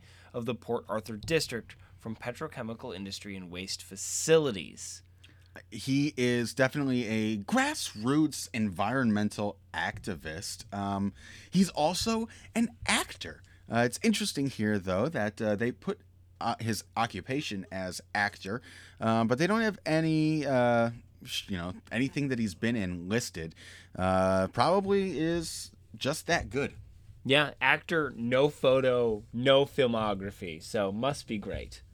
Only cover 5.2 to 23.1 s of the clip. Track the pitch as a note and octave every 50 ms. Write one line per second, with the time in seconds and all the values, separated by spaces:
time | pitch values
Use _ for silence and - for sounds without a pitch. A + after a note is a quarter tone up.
5.2 | - - - - - - - - - - - A2 - C3+ C3+ C#3 C#3+ D3+ - C3
6.2 | B2 B2 B2 A#2+ A#2 G#2+ - - C3 B2+ - D3 C#3+ C3+ B2+ B2 A#2+ G#2 A2 A2
7.2 | A2 G#2+ A2 G#2 G2 - G#3 C4 C4 D4 D4+ - - - - G#3 G#3 A#2+ C#3 D3+
8.2 | D#3 D3 - - - - - A2 A2 G#2 F2+ E2 G2 G#2 B2 C3+ B2+ A2+ G#2 G#2
9.2 | G#2 G#2 - - G#2 G2+ - - - - - E2 E2+ G2 - - - A2+ F#2 D2+
10.2 | D#2 D#2+ D#2 E2+ - - - - - - - G2+ G2+ G2+ G2+ G2 G2 G2+ - -
11.2 | - - - - - - - F3+ G3 F3 - - D3+ D#3 F#3 E3+ - A3+ A3+ A3+
12.2 | A3+ A3+ - - - - - A3 A#3 - - - - - G3+ C4 F4+ - - -
13.2 | - D#2+ - - - - - - - - A#2+ A#2 A#2+ B2 - - - A3+ G#3 -
14.2 | G#3+ G3 - D3 C#3 C3+ - - A2 G#2+ G#2+ G2+ F2 F#2+ F2+ F#2+ A2+ D#3+ E3+ C3+
15.2 | G#2 G#2+ - - A2+ G#2+ G#2 G2 A2+ A#2+ A2 - - G3 G3 - - - _ -
16.2 | - - - - - A#2 A2+ - A2+ A2+ A2 - - - - A2+ A2+ A2+ - F#2+
17.2 | E2 - C3 D3 - - G#2+ F#2+ F#2 - - F#2+ F#2 F#2 F2 - - - - G#2
18.2 | G2+ G2+ - - - F#2+ G#2 C3 - - - - - - - - - A2 A2+ A2+
19.2 | A2+ A2 B2+ B2 E3 F3+ G#3 A3+ A3+ G#3+ F#3+ - - - D#3 D#3+ D#3+ D#3+ D#3+ D#3
20.2 | D#3 D#3 D#3 D#3 C#3 C#3+ C3+ B2 B2 A#2+ A#2+ A#2 A#2 A#2 A#2 A#2+ - - - -
21.2 | - C3 - - - - G2+ F2 E2+ F2+ A2 - - - - A2+ C3+ C3+ - D3+
22.2 | C#3+ C#3 C3 A#2 A2+ G#2 F2 - - A2+ A#2+ A#2 F#2+ F2+ F2+ F2 E2+ F#2